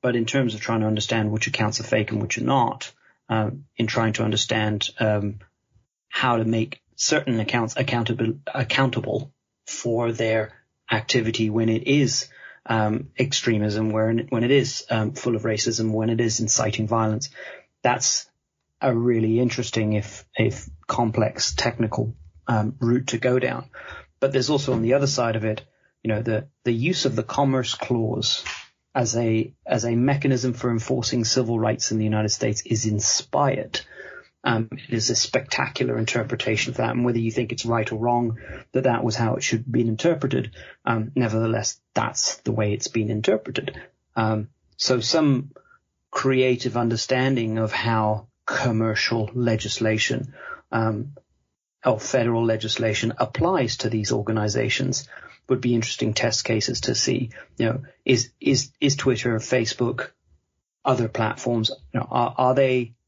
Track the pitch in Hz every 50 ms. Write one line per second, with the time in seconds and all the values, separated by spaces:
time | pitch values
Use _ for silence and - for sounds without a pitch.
0 | - 127 120 120 113 113 - 139 131 120 107 107 - - 117 110 110 110 107 107
1 | 107 - 117 113 110 107 110 113 113 110 110 - 110 107 107 - 113 - - 113
2 | 110 - 113 107 104 107 - 113 120 123 139 135 120 - - - - - - _
3 | _ _ _ _ _ _ 113 110 107 110 135 139 - _ _ - 117 113 - 123
4 | 113 110 107 - 113 110 107 110 - - 113 110 107 107 107 101 - - - -
5 | 117 107 107 104 104 101 101 104 - _ _ _ _ _ _ _ _ _ _ _
6 | _ _ - - - 127 120 117 113 113 117 113 113 - - - _ _ _ -
7 | - - 156 151 147 - 120 113 110 - - 120 117 110 - - 135 - - 120
8 | 113 113 117 - 113 110 113 - - - - 135 123 113 - - 135 131 123 120
9 | - - 107 - 143 - _ _ _ _ _ _ _ - - - - 117 117 113
10 | 117 117 117 113 117 113 110 110 107 107 - - _ _ _ _ _ - 113 110
11 | 110 - - 131 113 110 110 - 113 107 104 113 113 113 113 117 117 139 139 147
12 | 139 117 - - - - - - - - - - _ - 117 110 107 107 107 113
13 | - - _ - 127 - - - - 123 113 107 107 107 104 107 110 110 107 110
14 | 110 110 113 117 117 - 131 113 117 120 139 143 127 - - - - - 120 113
15 | 110 110 139 - - 127 117 110 110 113 110 107 - 120 113 110 113 110 107 110
16 | 110 113 117 113 120 113 110 - 113 107 - 117 113 107 104 - 110 107 117 113
17 | 110 110 110 107 - - - - - - - - _ _ _ _ - 127 123 123
18 | - - - - - _ _ _ _ _ _ _ _ _ _ _ - 135 120 117
19 | 117 123 120 113 110 110 110 117 127 120 117 - 120 - - 113 107 107 107 104
20 | 104 - - - - _ _ - 113 107 - - - - - - - - - -
21 | 120 110 113 113 107 - - - - - - - - 120 117 - 117 107 - -
22 | 113 110 113 - - - _ - _ - 120 110 104 110 139 - 123 117 120 123
23 | 123 - - 117 - 127 123 127 123 123 123 120 - - - - - - - -
24 | - _ _ _ - 135 139 135 123 139 151 139 143 - 127 113 113 113 131 143
25 | 139 135 143 - 120 117 110 113 107 110 107 110 - _ _ _ _ _ _ _
26 | _ 110 110 107 113 120 110 107 - - _ _ _ 123 117 113 123 165 185 -
27 | - 135 110 113 113 - - - 143 139 131 131 123 - - - - - 123 117
28 | 113 110 120 120 110 - - - - - - - - - _ _ _ _ _ 135
29 | 120 113 117 117 117 113 110 113 113 - - _ _ - - 117 104 117 117 117
30 | 123 139 143 143 - 139 135 120 120 127 120 - - 123 117 113 113 - 131 127
31 | 113 - - 123 113 110 - 135 123 110 117 113 110 113 107 - - - 107 110
32 | 107 107 107 107 107 107 - - - 117 107 - - - 113 110 117 110 107 104
33 | 107 - - - - - - 139 143 139 123 - - - - - - - - -
34 | - - - - - _ _ _ - - 117 110 113 113 - - - - 120 113
35 | 110 - 120 - - - - 123 - - - - 127 - - - 127 123 120 117
36 | 113 110 - 120 107 - 117 110 - - 113 107 - 127 123 - 120 117 117 120
37 | 120 123 120 117 113 113 110 - 120 107 117 - - 117 117 117 107 - 113 107
38 | 113 120 120 120 120 117 113 117 - - - - - _ - 131 131 135 120 113
39 | - 120 110 120 117 113 117 - - - - 113 120 - 113 120 117 117 113 110
40 | - 170 170 147 143 131 135 127 113 107 - - - - - _ _ 123 117 113
41 | 110 113 143 131 123 113 110 110 113 113 113 110 110 - - _ _ _ _ -
42 | 113 113 - - - - - - _ 113 110 113 107 104 104 - - - - 113
43 | 110 107 110 107 104 - 208 214 - - - - - - - - - - _ _
44 | _ _ _ 113 110 110 110 107 107 - _ _ _ _ _ - - - 131 123
45 | 113 - - 160 156 147 135 123 - - - - _ _ - _ _ _ _ _
46 | _ _ - - - 135 131 127 127 127 127 123 - 131 110 120 117 117 117 113
47 | - - 131 127 131 135 135 123 113 110 110 113 113 107 - - - 117 113 110
48 | 107 107 107 107 - _ _ _ _ - - - - 123 113 110 113 113 110 -
49 | - - 117 117 110 104 - 123 123 117 113 110 - 104 - - 113 110 110 110
50 | - - 123 117 - - - - - - - - _ _ - 113 113 113 107 107
51 | - 143 143 - _ _ _ _ _ _ _ _ _ _ _ _ - 127 117 107
52 | - - - 131 117 117 117 117 117 113 113 110 110 110 - - 117 113 107 -
53 | - 113 - - 123 120 - - 160 170 190 - 123 110 - - - - 117 110
54 | 104 - 120 113 104 107 110 110 107 107 101 113 117 117 - - 135 131 131 -
55 | - - - - - - - _ _ - 131 120 - 120 120 117 113 - - -
56 | 117 113 110 - 117 117 113 - - - 113 110 104 - - - - 127 120 117
57 | - - 127 - 127 117 - - - _ _ - 117 113 120 135 - - _ _
58 | _ - 131 113 - - _ _ - 143 139 - - - _ _ 147 139 139 -
59 | - 139 120 113 - 123 117 110 110 - - 127 113 110 - - 123 120 123 -
60 | - - _ _ _ _ _ _ _ _ _ _ _ _ _ _ _ 139 127 113
61 | 117 113 - - 110 107 - - - 123 120 117 110 110 - - - - - 113
62 | - - 127 127 120 - - - 131 127 131 135 139 131 127 127 120 113 - _
63 | _